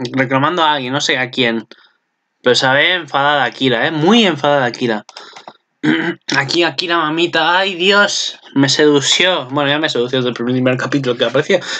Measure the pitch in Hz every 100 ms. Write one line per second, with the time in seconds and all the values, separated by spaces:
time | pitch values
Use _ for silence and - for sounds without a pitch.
0 | 147 131 131 135 147 175 156 147 123 139
1 | - 139 127 127 120 113 107 - _ _
2 | _ _ _ _ 127 117 139 135 160 180
3 | 151 139 143 147 123 - 131 117 139 160
4 | 160 233 208 156 147 143 123 117 123 107
5 | - - - - - - _ _ 151 160
6 | 165 175 - 139 139 160 170 143 175 170
7 | 156 160 170 165 160 180 196 180 185 202
8 | 202 - - - - 139 139 - 151 143
9 | 139 - 180 180 127 139 139 147 156 127
10 | 120 131 123 113 120 127 127 127 131 143
11 | 131 120 120 127 151 190 - -